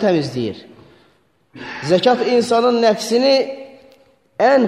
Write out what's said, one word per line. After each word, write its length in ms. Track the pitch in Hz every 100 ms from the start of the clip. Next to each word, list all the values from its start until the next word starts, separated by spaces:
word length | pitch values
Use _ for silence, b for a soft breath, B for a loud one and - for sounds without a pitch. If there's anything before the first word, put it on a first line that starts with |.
təmizləyir. 540 | 208 170 135 127 113 - - - b b b b _ _ _ - B B 139
Zəkat 380 | 180 247 247 226
insanın 520 | 247 226 233 247 240
nəfsini 520 | 226 214 - 240 269 269 269 - - - - _ _ _ _ -
ən 280 | 220 269